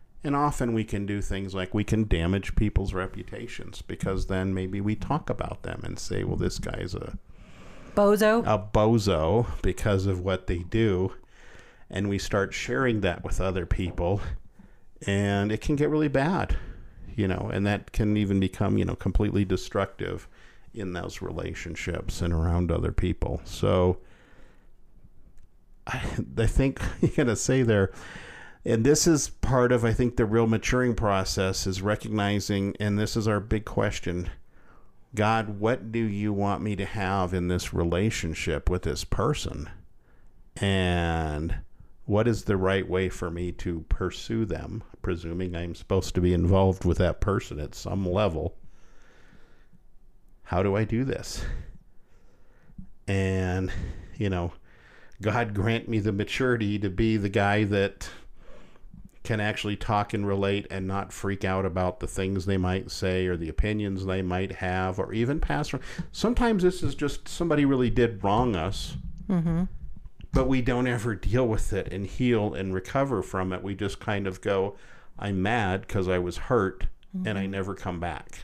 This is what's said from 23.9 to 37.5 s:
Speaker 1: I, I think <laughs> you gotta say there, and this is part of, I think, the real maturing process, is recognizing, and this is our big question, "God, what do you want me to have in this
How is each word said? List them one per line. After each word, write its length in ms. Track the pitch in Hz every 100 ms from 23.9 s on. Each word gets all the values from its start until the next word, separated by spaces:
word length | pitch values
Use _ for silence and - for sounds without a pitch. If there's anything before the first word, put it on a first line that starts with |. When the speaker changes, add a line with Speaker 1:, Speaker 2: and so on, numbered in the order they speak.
| 92 - - - - - - - - - - - - - - - - - - -
Speaker 1:
I, 140 | 123 - - - 67
I 100 | 110
think 340 | - 135 131 -
<laughs> 100 | -
you 80 | -
gotta 280 | - 131 104
say 260 | - 131
there, 280 | 117 104 95 - - - - - - -
and 200 | - 113
this 220 | 123 151 175
is 220 | 151 -
part 420 | - - 131 123
of, 120 | 123
I 80 | 117
think, 240 | 110 123 -
the 100 | 107
real 200 | 113 113
maturing 480 | 110 - 127 127
process, 720 | 110 107 98 92 - 95 95 95
is 160 | 92
recognizing, 920 | 98 107 113 107 101 101 98 101 98 -
and 200 | 104 101
this 180 | 107 117
is 100 | 107
our 140 | 104
big 240 | 104 110
question, 640 | - - 104 - - 87 87 - - - - - - - - 104
"God, 420 | 104 113 104 101
what 320 | 107 123 107
do 80 | 113
you 340 | 110 101 104
want 300 | 101 101 87
me 140 | 104 98
to 80 |
have 500 | 95 110 92 98 90
in 140 | 92
this 260 | 90